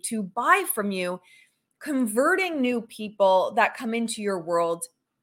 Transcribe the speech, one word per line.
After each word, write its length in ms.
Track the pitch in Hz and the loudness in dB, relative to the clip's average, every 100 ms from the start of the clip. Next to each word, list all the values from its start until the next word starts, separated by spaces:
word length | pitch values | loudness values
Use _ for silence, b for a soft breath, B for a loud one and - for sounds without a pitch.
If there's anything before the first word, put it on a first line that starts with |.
| - | -6
to 180 | 220 | -6
buy 420 | 190 233 269 381 359 | -4 -2 2 4 2
from 180 | - 202 | -4 -2
you, 300 | 190 180 180 b b b _ _ _ | -2 -4 -6 b b b _ _ _
converting 800 | 294 269 233 208 294 370 370 311 | -4 0 0 2 2 2 0 0
new 220 | 247 247 | 0 -2
people 720 | 226 - 214 214 196 185 165 220 | -6 -10 -12 2 4 6 4 2
that 220 | 208 - | 0 0
come 160 | 247 | -6
into 300 | 226 226 220 | -4 -4 -4
your 160 | 208 185 | -4 -4
world 460 | 160 170 170 170 - _ _ _ | -2 0 0 -2 -8 _ _ _